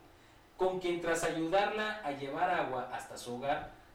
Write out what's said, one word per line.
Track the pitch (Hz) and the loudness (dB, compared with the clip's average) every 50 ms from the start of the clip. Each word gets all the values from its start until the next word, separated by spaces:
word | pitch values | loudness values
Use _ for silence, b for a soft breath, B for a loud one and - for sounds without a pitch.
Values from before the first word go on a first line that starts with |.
| - B B B B B B B B B - | -20 B B B B B B B B B -2
con | - 185 185 185 180 | 2 2 2 2 2
quien | 180 175 175 170 | 0 0 0 0
tras | 165 170 160 160 170 | 2 2 2 2 2
ayudarla | 165 156 160 165 165 180 196 208 202 214 214 214 214 - - | 0 0 0 0 4 4 4 4 4 2 0 -2 -2 -2 -4
a | - 147 | -4 -4
llevar | 139 135 139 135 147 160 175 147 | -4 -4 -4 -4 -2 0 2 2
agua | 143 - - 127 127 127 123 - 120 | 2 2 0 0 -2 -4 -4 -4 -6
hasta | 117 - - 123 - | -8 -8 -10 -12 -10
su | - 123 120 | -8 -8 -6
hogar, | 123 139 143 151 - - B B B B B | -4 0 0 0 0 -2 B B B B B